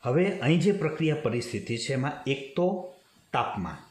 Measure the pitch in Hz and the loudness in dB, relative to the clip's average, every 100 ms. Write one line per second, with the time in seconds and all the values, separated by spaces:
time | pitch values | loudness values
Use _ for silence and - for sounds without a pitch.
0 | 127 139 190 - 131 170 180 196 160 - | 2 2 2 2 4 4 4 2 0 0
1 | 160 147 120 120 120 107 90 117 - 135 | 0 0 0 -2 -2 -6 -4 -4 -2 0
2 | 135 - - 139 - - 180 202 - - | -2 -4 -2 -4 -2 0 2 0 -6 -16
3 | _ _ _ 131 117 - 85 76 - | _ _ _ -2 -2 -2 -6 -8 -16